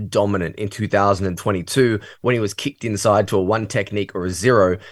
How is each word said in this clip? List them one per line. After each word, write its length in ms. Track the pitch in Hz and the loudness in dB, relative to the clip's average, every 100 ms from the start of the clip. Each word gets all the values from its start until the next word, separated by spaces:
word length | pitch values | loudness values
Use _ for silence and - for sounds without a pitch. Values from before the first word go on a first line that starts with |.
| 104 | -6
dominant 460 | 107 101 98 82 - | -2 0 -2 -2 -6
in 140 | 104 | -8
two 180 | - 107 | -6 0
thousand 400 | 101 101 95 95 | 2 2 2 -2
and 100 | 87 | -4
twenty-two 640 | 107 95 82 139 123 104 - - | -2 -4 -2 2 2 0 -6 -6
when 120 | 117 | -2
he 60 | 120 | 0
was 160 | 104 - | -2 -4
kicked 280 | 143 - | -8 -6
inside 440 | 117 101 113 104 101 | -6 0 2 2 2
to 100 | 104 | 0
a 60 | |
one 240 | 92 110 107 | 2 0 -2
technique 480 | 117 101 104 98 95 | -4 -2 -4 -4 -6
or 100 | 90 | -6
a 60 | |
zero, 480 | 87 113 117 92 95 - | 0 4 6 4 2 -6